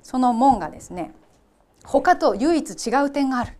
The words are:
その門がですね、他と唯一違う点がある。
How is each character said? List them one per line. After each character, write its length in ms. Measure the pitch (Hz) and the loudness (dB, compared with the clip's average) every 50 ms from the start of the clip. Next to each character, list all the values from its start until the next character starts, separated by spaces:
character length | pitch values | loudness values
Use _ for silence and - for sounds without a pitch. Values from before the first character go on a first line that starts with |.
そ 160 | _ - - | _ -4 -2
の 160 | 254 254 247 240 | 0 2 2 2
門 240 | 226 262 277 247 | 4 4 4 4
が 140 | 208 165 156 | 2 -2 -10
で 80 | - - | -10 -14
す 100 | - - | -18 -14
ね、 240 | 175 180 170 - - - _ _ _ _ _ _ _ _ _ _ _ _ _ | -12 -12 -12 -12 -14 -20 _ _ _ _ _ _ _ _ _ _ _ _ _
他 300 | - - 285 277 370 349 | -2 -2 2 4 4 2
と 180 | - 330 269 190 | 4 2 0 0
唯 240 | 196 247 320 349 | 2 0 2 2
一 300 | 302 311 - 185 - - | 0 -2 -4 -10 -8 -6
違 80 | 233 220 277 285 | -2 0 0 0
う 80 | 285 | 0
点 180 | 277 285 277 262 | 0 -2 -2 0
が 80 | 262 | -2
あ 60 | 247 226 | -4 -4
る。 120 | - - | -6 -10